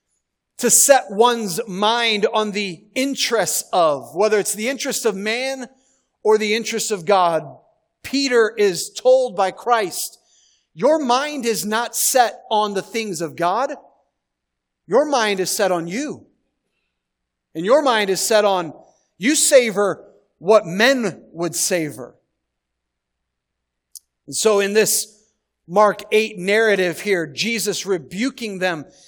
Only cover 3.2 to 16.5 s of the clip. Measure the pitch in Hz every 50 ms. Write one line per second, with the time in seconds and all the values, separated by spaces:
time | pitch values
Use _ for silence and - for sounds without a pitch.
3.2 | - - 240 214 175 - - - - - 190 185 165 151 143 131 - - 143 180
4.2 | 214 214 214 202 180 - - 214 220 254 277 - - 269 - - - 220 190 190
5.2 | 202 214 226 247 262 269 269 262 247 - _ _ _ _ _ _ _ _ _ _
6.2 | - 208 214 208 220 208 208 233 214 - 226 214 - - 214 180 160 185 202 185
7.2 | 175 170 165 160 156 139 - - _ _ _ _ _ _ _ _ - - 262 277
8.2 | 277 262 247 233 220 208 - 214 208 196 175 156 - - - - - 254 254 262
9.2 | 254 233 180 196 190 190 185 - - - 240 226 202 165 - - - - - _
10.2 | _ _ _ _ _ _ _ _ _ _ _ 156 214 294 320 311 277 240 247 262
11.2 | 294 302 302 277 233 233 214 160 170 214 214 233 240 226 - - - - - 254
12.2 | - - - - - - 220 208 208 202 202 190 180 - - 226 220 208 170 147
13.2 | 170 147 127 165 165 175 196 240 277 294 277 - _ _ _ _ _ _ _ _
14.2 | _ _ _ _ _ _ _ _ _ _ _ _ _ 156 190 262 302 302 277 240
15.2 | 220 208 202 185 180 - - - 202 185 180 170 165 170 185 254 302 262 156 113
16.2 | - _ _ _ _ _